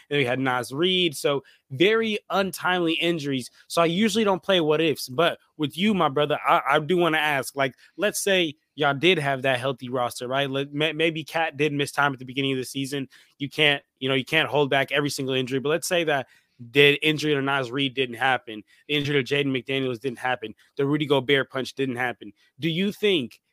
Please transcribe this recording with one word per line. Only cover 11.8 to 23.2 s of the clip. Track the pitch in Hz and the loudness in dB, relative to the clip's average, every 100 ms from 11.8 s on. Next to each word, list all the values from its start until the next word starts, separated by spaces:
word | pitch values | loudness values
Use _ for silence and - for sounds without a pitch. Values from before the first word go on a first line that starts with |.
| 139 | -2
time | - 143 | 0 0
at | 123 | -2
the | |
beginning | 127 127 139 | -8 -4 -2
of | 131 | -2
the | |
season. | 123 135 135 143 131 - _ - | -4 -6 -6 -6 -8 -14 _ -10
You | 143 | -6
can't, | - 151 143 - - | 2 2 2 -6 -8
you | 131 | -2
know, | |
you | 135 | -2
can't | 120 156 131 | 0 0 2
hold | 139 139 | 2 2
back | 139 135 | 2 0
every | 139 143 | -2 -2
single | - 135 | -4 -2
injury, | 131 123 135 | -2 -2 -2
but | 135 | -2
let's | 170 - | -2 -2
say | 175 | -2
that | 156 143 120 _ _ - 120 | 0 -2 -4 _ _ -20 0
the | 139 143 147 156 | 6 6 6 2
injury | 151 151 | 0 0
to | 139 | 0
Naz | 135 139 123 | 0 -2 -2
Reid | 135 139 | -4 -4
didn't | 123 127 117 | -4 -6 0
happen, | 131 127 - 107 - _ - | 0 0 -2 -14 -16 _ -4
the | |
injury | 147 143 143 | -2 0 0
to | 120 | 0
Jaden | 139 139 | -2 0
McDaniels | 131 120 135 131 120 | -4 -4 -4 -4 -4
didn't | 135 117 | -8 -6
happen, | 127 127 107 - _ - | -4 -4 -8 -14 _ -4
the | 139 | 0
Rudy | 147 143 | 0 2
Gobert | 143 127 139 127 | 2 4 2 0
punch | 131 120 | -6 -6
didn't | - 135 120 | -4 -4 -2
happen. | 123 113 104 - _ - | -4 -6 -14 -20 _ -8
Do | 160 | -4
you | 165 202 | -2 -2
think | - 208 175 | 0 0 0